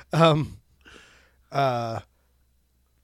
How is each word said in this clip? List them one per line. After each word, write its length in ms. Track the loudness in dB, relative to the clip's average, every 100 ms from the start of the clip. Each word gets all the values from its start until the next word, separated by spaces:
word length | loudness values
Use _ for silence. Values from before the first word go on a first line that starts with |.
| -4
Um, 460 | 4 4 4 -2 -10 _ _ -20 -20 -20 -20 _ _ -8
uh, 480 | -2 -2 -2 -4 -8 -12 _ _ _ _ _ _ _ _ _